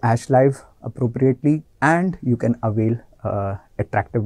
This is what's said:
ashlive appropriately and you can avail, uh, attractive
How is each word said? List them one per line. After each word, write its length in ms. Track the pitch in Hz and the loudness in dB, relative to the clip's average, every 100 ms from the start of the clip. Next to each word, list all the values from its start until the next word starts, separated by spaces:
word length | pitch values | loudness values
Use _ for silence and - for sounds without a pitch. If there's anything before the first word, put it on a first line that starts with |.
ashlive 500 | 117 117 - 131 135 135 - _ - | 2 0 2 4 4 0 -12 _ -14
appropriately 720 | - 123 117 131 127 151 151 - - | -6 -4 0 0 2 0 0 -2 -2
and 260 | 143 165 185 | 0 2 0
you 260 | 170 127 120 | -4 -2 0
can 180 | 117 117 | 0 -2
avail, 320 | 113 107 110 117 - _ 107 | -2 0 0 -2 -8 _ -6
uh, 300 | 101 98 95 _ - | -4 -4 -8 _ -10
attractive 440 | - 104 95 120 | -4 -4 -2 -4